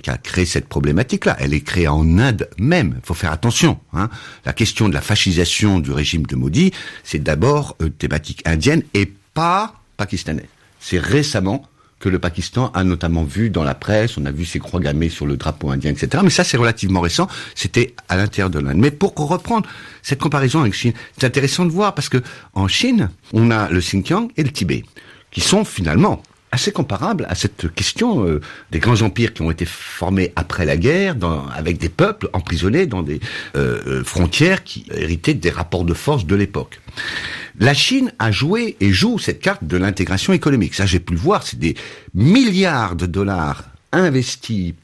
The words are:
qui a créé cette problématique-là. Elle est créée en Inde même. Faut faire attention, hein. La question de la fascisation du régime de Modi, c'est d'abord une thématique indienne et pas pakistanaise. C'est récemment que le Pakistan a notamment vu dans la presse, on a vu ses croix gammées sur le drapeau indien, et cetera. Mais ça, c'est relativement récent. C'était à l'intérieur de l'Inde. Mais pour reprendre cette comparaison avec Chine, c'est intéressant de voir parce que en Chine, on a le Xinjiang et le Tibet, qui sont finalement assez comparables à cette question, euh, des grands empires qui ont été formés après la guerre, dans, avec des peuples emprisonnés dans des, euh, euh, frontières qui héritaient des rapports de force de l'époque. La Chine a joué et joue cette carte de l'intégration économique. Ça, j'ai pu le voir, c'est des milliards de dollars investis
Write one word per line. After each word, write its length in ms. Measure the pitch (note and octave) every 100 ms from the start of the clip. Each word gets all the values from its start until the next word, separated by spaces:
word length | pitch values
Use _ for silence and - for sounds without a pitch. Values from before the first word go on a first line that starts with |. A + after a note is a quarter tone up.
qui 80 | -
a 60 | A#1+
créé 300 | - - F2
cette 240 | D2 -
problématique-là. 680 | D2+ D2 D#2 B2+ G3 F#3 -
Elle 120 | C#2
est 60 | D2
créée 300 | - F#2 D#2
en 300 | D2 D#2+ F2+
Inde 280 | C3+ A2 - -
même. 440 | B2 F3+ F2+ B1
Faut 100 | -
faire 200 | F2+ F2
attention, 480 | E2 A#2 - E3 - -
hein. 160 | D2+ G#2+ - - - -
La 80 |
question 340 | - A2 - G#2+
de 60 |
la 80 | C#2
fascisation 800 | - G#2+ F#2+ E2+ E2+ - G#2 F#2+
du 100 | C2+
régime 340 | C#2+ D2 E2+ C#2+
de 120 | C2+
Modi, 340 | C2 G2+ F#3 - - -
c'est 180 | - D#2
d'abord 540 | D#2 D2+ C3+ D3 C3+ -
une 100 | D#2+
thématique 520 | - D2 D2+ - - E2
indienne 380 | D#2+ B2 D#3+ -
et 180 | G2+ G2 - _
pas 420 | - E3+ F#3 A3 - _ -
pakistanaise. 500 | G2+ F2+ - D#2 - _ _ _
C'est 200 | - F2+
récemment 680 | D#2 C3+ D3 G#2 F#2+ B2+ - _ _ -
que 100 | G2
le 100 | F2+
Pakistan 500 | F2 E2+ - B2 B2+
a 100 | F2+
notamment 400 | F#2 E2+ E2+ E2
vu 260 | D2+ E2 A2+
dans 140 | F2+
la 120 | D2 C2+
presse, 420 | - G#2+ A2+ -
on 80 | C#2
a 60 |
vu 120 | D2
ses 160 | E2+ E2+
croix 220 | - F2
gammées 260 | D2 D2 E2
sur 180 | - D2
le 120 | C2+
drapeau 320 | - - D2+
indien, 220 | C2+ D2
et 40 | C#2+
cetera. 260 | C3 C3
Mais 80 | G3
ça, 140 | D#3
c'est 140 | F3+ B2
relativement 420 | A#2 A2+ F#2+ F#2+
récent. 300 | E2+ - F#3 - - -
C'était 380 | - A#2 F#2 - -
à 80 | F#2
l'intérieur 320 | G#2 - F#2+
de 100 | D#2
l'Inde. 180 | C#2 D#2
Mais 140 | C#3+
pour 220 | D3 F#3+ -
reprendre 540 | D3 F3 - A3+ - - - -
cette 180 | - C3+
comparaison 420 | D#3+ D3 C3 D#3+
avec 120 | A#2+
Chine, 180 | - A#2+ G#2+ - -
c'est 80 | B2+
intéressant 400 | C3+ C3+ - F3+
de 60 |
voir 240 | E3+ G#3 F#3
parce 140 | -
que 120 | B2+ - - -
en 140 | F#2+ F#2+
Chine, 420 | - B3 A#3 G2 - -
on 200 | A2 A#2
a 180 | A2 G2+
le 100 | F2+
Xinjiang 480 | E2+ F#2+ - F#3 A#3 -
et 80 |
le 80 | C3
Tibet, 320 | - E2 B1 - - - - _
qui 80 | -
sont 240 | - G3
finalement 580 | G#3 - E2 E2 G3 - - _ -
assez 200 | B2+ G#3
comparables 540 | F#3+ C3+ G2 F3+ F#3+ -
à 60 | F2+
cette 380 | - - D#2+
question, 540 | - - - A#3+ E3+ F2+
euh, 120 | D2+ - - -
des 60 | D#2+
grands 240 | A2 A2
empires 320 | A2 A#2+ A2+
qui 80 | -
ont 80 | D#2+
été 160 | E2 E2+
formés 640 | - - - F2 F#2+ F2+ -
après 300 | E2 - D#2
la 120 | D#2
guerre, 380 | A2 F3 G3 C3
dans, 320 | E2+ D#2 C2+
avec 320 | D2 D#2+ E2+
des 100 | E2+
peuples 400 | - G3 G#3+ -
emprisonnés 520 | G2+ - E2+ F#2 C#3+ F3+
dans 160 | F#2
des, 200 | C#2+ D2+ - - - C#2
euh, 260 | C2 A1 C2+
euh, 160 | C2
frontières 600 | B1+ D#2+ E2+ - E3+ F#3
qui 220 | - A2 -
héritaient 420 | D#2 D#2+ E2+ -
des 160 | C#3+ F2
rapports 340 | D2 E2+ F2+
de 120 | E2 E2
force 320 | - D3 E2
de 80 | G2+
l'époque. 440 | G2+ D2 - - - - - - - - - -
La 140 | A#2+
Chine 380 | C#3+ - C4 B3+ -
a 120 | A2
joué 460 | F#2+ C#3+ A3+ A3+ -
et 100 | G2
joue 260 | F#2+ G#3+ A3+
cette 220 | - -
carte 240 | F#3 G3
de 140 | D#2 F2+
l'intégration 540 | G2 F#2+ F#2 F#2+ -
économique. 440 | F#3 D3+ C3+ F2+ -
Ça, 100 | G2
j'ai 140 | E2+
pu 140 | -
le 60 | E2+
voir, 220 | C3+ G3+
c'est 160 | - -
des 180 | E2 - - - -
milliards 840 | F#2 C3 A#3+ A#3+ F#3 F#3 C#3 G2 F2
de 120 | F2+
dollars 560 | F2 G2+ F#2 D2+ C#2+ - - -
investis 840 | D#3+ F3+ C3 B2+ - - G#2 F2 E2+